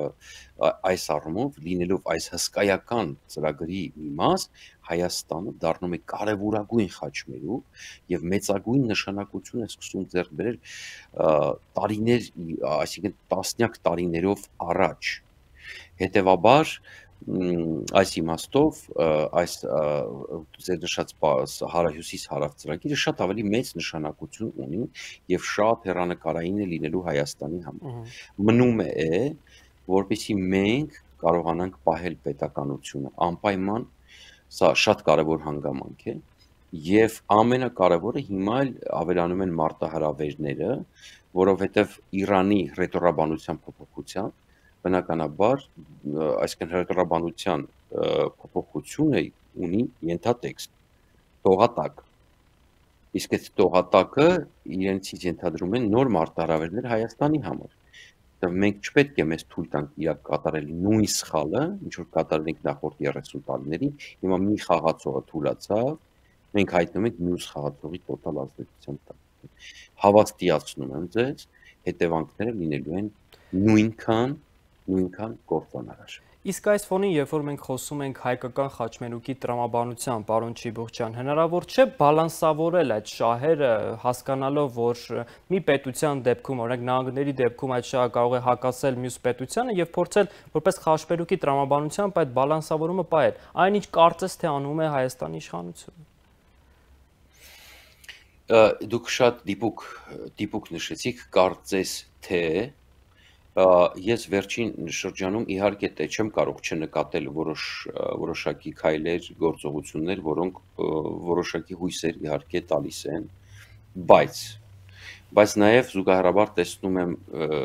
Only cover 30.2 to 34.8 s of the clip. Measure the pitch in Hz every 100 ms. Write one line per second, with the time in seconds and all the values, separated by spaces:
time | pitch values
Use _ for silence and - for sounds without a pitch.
30.2 | - 101 92 95 101 131 151 - _ _
31.2 | 82 85 80 170 92 - 82 82 87 73
32.2 | 78 71 71 - 71 69 - 71 67 -
33.2 | 85 85 107 95 95 113 - _ _ -
34.2 | - - _ - 87 67